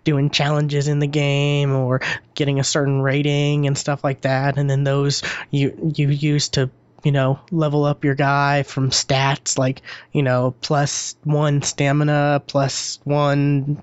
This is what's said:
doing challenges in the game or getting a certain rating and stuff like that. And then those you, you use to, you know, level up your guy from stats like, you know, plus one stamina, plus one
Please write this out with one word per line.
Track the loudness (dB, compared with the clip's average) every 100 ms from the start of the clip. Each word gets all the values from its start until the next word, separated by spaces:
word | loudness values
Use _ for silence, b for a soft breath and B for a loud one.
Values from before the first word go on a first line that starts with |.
doing | -2 0 0
challenges | 0 0 0 0 0 0
in | 0
the | 0
game | 0 0 2 2 2 0
or | 0 0 0 -2 B -8
getting | -4 0 0
a |
certain | 0 0 0 2
rating | 2 0 0 0 0 2 0
and | -2
stuff | -2 -2
like | -2 -2
that. | -2 0 0 0
And | 0
then | 0
those | 0 0 0 -2 -4 B B
you, | 0 0 -2 -4 0
you | 0
use | 0 0 0 0
to, | -2 -2 -4 _ _
you | 0
know, | 2 2 0 -4
level | -2 0 2
up | 0 0
your | 0
guy | 0 2 2 2 2
from | 0 -2 -2
stats | 0 0 0 2 0 -4 -2
like, | -2 -4 -10 B B
you | -2
know, | 2 2 0 -2
plus | -2 0 0 -4 -8 -8
one | -2 0 2 0
stamina, | -2 -2 0 2 2 2 2 0 -2
plus | -2 -2 -4 -8 -8
one | -2 0 2 2 2 0 -2 -6